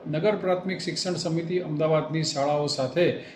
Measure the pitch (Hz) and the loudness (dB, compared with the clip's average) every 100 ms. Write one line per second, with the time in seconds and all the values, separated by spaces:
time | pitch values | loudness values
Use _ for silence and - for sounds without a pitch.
0 | 151 151 208 196 180 180 185 180 175 160 | -6 0 2 2 0 0 -2 -4 -4 -4
1 | 185 165 170 165 160 180 156 151 156 156 | -2 -2 -2 -2 0 -2 -2 0 2 2
2 | 151 156 151 143 143 147 147 - 131 175 | 2 -2 -2 0 2 2 0 0 0 4
3 | 165 - - | 2 2 -6